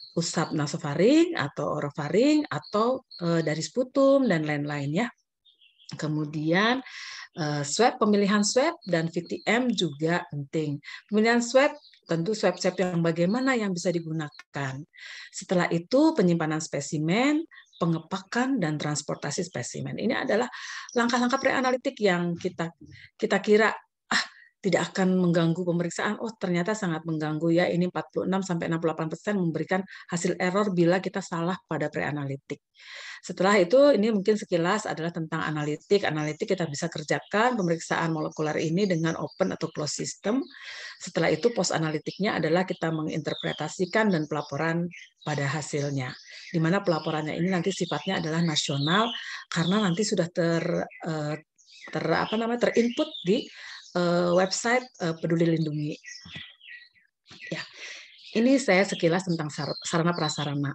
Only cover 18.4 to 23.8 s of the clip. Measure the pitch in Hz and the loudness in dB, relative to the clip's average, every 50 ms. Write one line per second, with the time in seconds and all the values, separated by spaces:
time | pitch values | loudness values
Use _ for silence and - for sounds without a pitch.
18.4 | 254 262 277 240 175 151 151 147 - 151 147 147 - - 160 - - 147 - - | 0 0 0 0 0 -2 -2 -2 -2 -2 -4 -4 -4 -6 -6 -6 -6 -6 -6 -6
19.4 | 175 170 - 139 123 - - 147 135 - - - - 214 262 - - 254 208 208 | -6 -6 -6 -8 -8 -8 -8 -8 -8 -8 -6 -4 -2 -2 -2 -2 0 0 0 0
20.4 | 247 247 - - - - - - - - - 240 233 240 262 247 247 247 262 262 | 0 -2 -6 -12 -12 -12 -12 -12 -14 -6 -2 0 0 2 2 2 2 2 0 2
21.4 | - 262 - 302 254 254 254 254 - 277 262 - 208 196 180 175 175 175 170 170 | 2 2 2 2 2 2 0 0 -2 -4 -4 2 2 2 4 4 2 -2 -2 -2
22.4 | - 180 175 - 170 165 - _ 156 - - - - - _ _ - 214 208 196 | -4 -6 -4 -4 -6 -6 -6 _ -20 -20 -20 -20 -20 -20 _ _ 0 2 2 2
23.4 | 196 214 208 208 220 208 - - | 4 4 6 6 6 4 2 -2